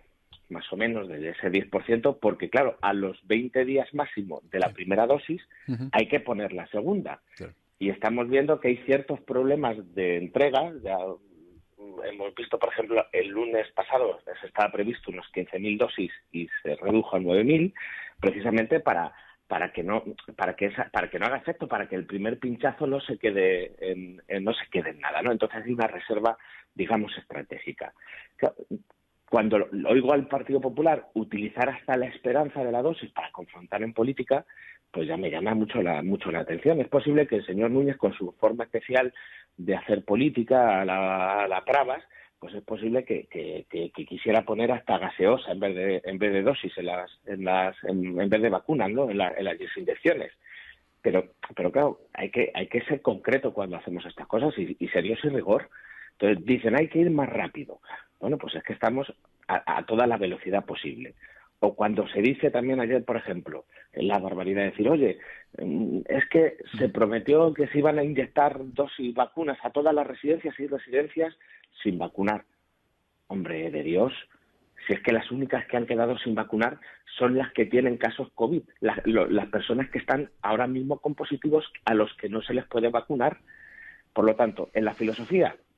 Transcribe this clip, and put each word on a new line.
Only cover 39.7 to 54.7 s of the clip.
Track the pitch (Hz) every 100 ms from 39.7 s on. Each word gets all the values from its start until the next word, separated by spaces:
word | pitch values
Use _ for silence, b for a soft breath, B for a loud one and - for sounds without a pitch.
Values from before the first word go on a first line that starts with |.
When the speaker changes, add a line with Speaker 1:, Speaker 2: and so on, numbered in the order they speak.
| 92
Speaker 1:
hacer | - 104
política | - 104 147 127 113 131 120 95
a | 95
la, | 95 95 95 92 101 98
a |
la | 92 -
Pravas, | 139 127 135 - b b _
pues | 85
es | 104
posible | 104 107 113 123 120
que, | 98 -
que, | 87 78 80 -
que, | 85 82
que | - 78
quisiera | - 113 110
poner | 107 107 117
hasta | 120 - 95
gaseosa | 92 - 95 131 -
en | 92
vez | 101 90
de, | 95 92 92
en | 95
vez | 104
de | 98
dosis, | 107 139 92 -
en | 87
las, | 90 90 - -
en | 95
las, | 92 92 95 - 104
en, | 92 90 87
en | 101
vez | 107
de | 113
vacunas, | 92 - 151 98
¿no? | 120 131
En | 101
la, | 90 -
en | 98
las | 85 92 98
inyecciones. | 90 - 160 170 76 - B B B B _ _
Pero, | - 90 - _ - -
pero | 90
claro, | 131 143 - -
hay | - 98
que, | 120 -
hay | - -
que | 120
ser | - 143
concreto | - 95 - 135 135
cuando | 104 95 85
hacemos | - 87 87
estas | - -
cosas | 113 147 -
y, | 85